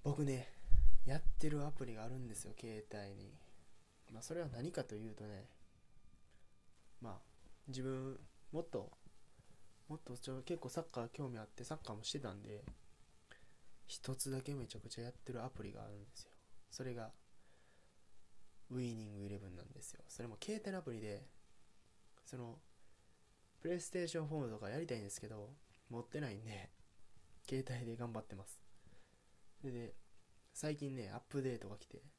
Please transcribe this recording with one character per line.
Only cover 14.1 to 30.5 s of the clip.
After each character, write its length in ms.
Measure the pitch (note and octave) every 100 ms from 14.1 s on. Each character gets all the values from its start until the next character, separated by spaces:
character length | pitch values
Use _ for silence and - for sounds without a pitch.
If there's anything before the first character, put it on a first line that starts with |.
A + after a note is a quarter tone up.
| B2+
つ 160 | C3+
だ 80 | C3
け 120 | C3
め 140 | C#3 A#2
ち 80 |
ゃ 60 | -
く 80 | A#2
ち 120 | -
ゃ 40 |
や 60 | A#2+
っ 20 |
て 200 | - -
る 120 | A#2+
ア 40 | B2
プ 140 | -
リ 80 | G2+
が 140 | G#2
あ 20 | G#2+
る 80 |
ん 80 | G2+
で 140 | G#2 -
す 80 |
よ。 80 | - - - - -
そ 100 | -
れ 100 | B2+
が、 200 | A#2+ A2 - - - - - - - - - - - - - - - -
ウ 100 | B2+
イ 120 | B2
ニ 120 | A2+ G#2+
ン 80 |
グ 80 | G2+
イ 60 | G2+
レ 100 | G2+
ブ 100 | G2
ン 60 |
な 80 | F2+
ん 80 | -
で 100 | -
す 120 | -
よ。 100 | - -
そ 140 | -
れ 60 | A#2
も 80 | G#2
携 180 | - G#3+
帯 120 | G#3
の 60 | F#3+
ア 40 |
プ 100 | D#3
リ 80 | A#2
で、 240 | G#2+ G2+ - - - - - - - - - -
そ 120 | - B2+
の、 220 | A#2+ A#2 - - - - - - - - - -
PlayStationfour 840 | E3 F3+ - F3+ E3+ E3 D3+ D#3 B2+
と 80 | G#2+
か 100 | G#2
や 100 | B2
り 80 | -
た 80 |
い 60 | A#2+
ん 20 |
で 80 | G2+
す 100 | -
け 60 | G#2+
ど、 220 | A2 G#2 D3 - - -
持 120 | A#2
っ 60 | A#2
て 140 | D3
な 100 | C3+
い 60 | G2+
ん 80 |
で、 260 | A2+ G2+ F#2+ - - - - - - - -
携 180 | C3 C3
帯 160 | B2
で 120 | A#2 A#2
頑 160 | A#2+
張 80 | A2
っ 40 |
て 120 | - G2
ま 100 | G2
す。 140 | - - - - - - - - - - -
で、 80 | C#3
で、 220 | A#2+ A#2 - - - - - -